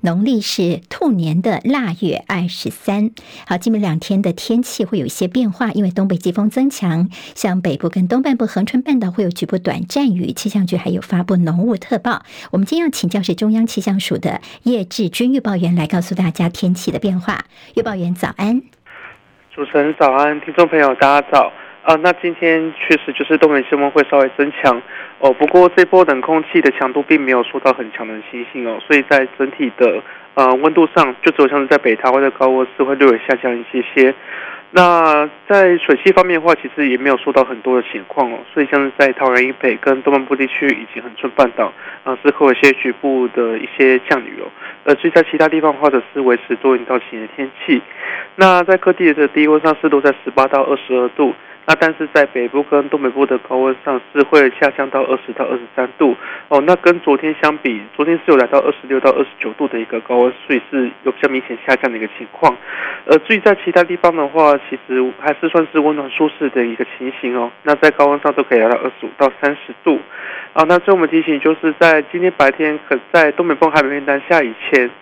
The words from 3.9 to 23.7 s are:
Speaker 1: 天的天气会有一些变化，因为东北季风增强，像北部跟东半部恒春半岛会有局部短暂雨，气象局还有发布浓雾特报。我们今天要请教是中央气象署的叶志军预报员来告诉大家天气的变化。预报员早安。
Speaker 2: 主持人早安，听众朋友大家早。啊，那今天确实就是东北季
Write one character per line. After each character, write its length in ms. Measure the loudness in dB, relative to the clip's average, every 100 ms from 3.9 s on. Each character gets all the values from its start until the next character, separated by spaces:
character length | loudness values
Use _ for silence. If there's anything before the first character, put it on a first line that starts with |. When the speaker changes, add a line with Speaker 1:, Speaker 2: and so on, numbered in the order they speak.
| -4
Speaker 1:
天 200 | -2 -2
的 120 | -2
天 280 | -4 -2 -2
气 240 | -2 -6
会 140 | -4 -4
有 80 | -6
一 20 |
些 200 | -6 -4
变 240 | -2 -2
化， 180 | -2 -4
因 140 | -2
为 80 | -2
东 160 | -2 -2
北 80 | -2
季 160 | -4
风 180 | -2 -2
增 180 | 0 -2
强， 400 | -2 -4 -2 -2 -4 -20 -6
像 260 | -4 -2
北 140 | -2 -4
部 120 | -4
跟 200 | -2 -2
东 120 | -2
半 160 | -2 -2
部 80 |
恒 220 | -2 -4 -2
春 160 | -4
半 160 | 0 -2
岛 140 | -2
会 100 | -4
有 80 | -4
局 160 | -4 -6
部 100 | -4
短 300 | -4 -6 -6
暂 200 | -2 -2
雨， 240 | -2 -4
气 160 | -6 -4
象 180 | -2 -2
局 100 | -4
还 140 | -4
有 100 | -6
发 220 | -4 -4
布 140 | -2 0
浓 260 | 0 0
雾 140 | -2 -4
特 240 | -4 -6
报。 220 | -4 -6 -8 -20 -6
我 80 | -4
们 80 | -2
今 100 | -2
天 80 |
要 60 | -2
请 180 | -4 -4
教 140 | -4
是 100 | -4
中 200 | -2 -2
央 120 | 0
气 160 | 0 -2
象 200 | -4 -4
署 180 | -4 -4
的 220 | -4 -8 -12 -8
叶 200 | -4 -4
志 240 | -4 -6 -6
军 240 | -2 -2
预 60 | -2
报 180 | -2 -2
员 200 | 0 -2
来 100 | -2
告 140 | -4
诉 160 | -4 -4
大 160 | -4
家 160 | -2 -4
天 260 | -2 -4
气 160 | -2 -4
的 80 | -4
变 220 | -4 -4
化。 240 | -6 -8 -10 _ -8 -6
预 60 |
报 120 | -6
员 180 | -6 -6
早 220 | -4 -6 -4
安。 240 | -2 -2 -4 _ _ -20 -20 -20 _ _ _
Speaker 2:
主 100 | -10
持 140 | -2 0
人 160 | 0 2
早 140 | 2
安， 300 | 4 0 -2
听 120 | -6
众 120 | 2 2
朋 100 | 4
友 160 | 2 4
大 240 | 4 4
家 80 | 4
早。 220 | 2 2 -4 -20 -8
啊， 140 | 0 2
那 100 | 2
今 200 | 0 -4
天 380 | -2 0 0 -2 -6
确 180 | 0 0
实 120 | 0
就 140 | -8
是 140 | -2 2
东 120 | 4
北 100 | 2
季 60 | 0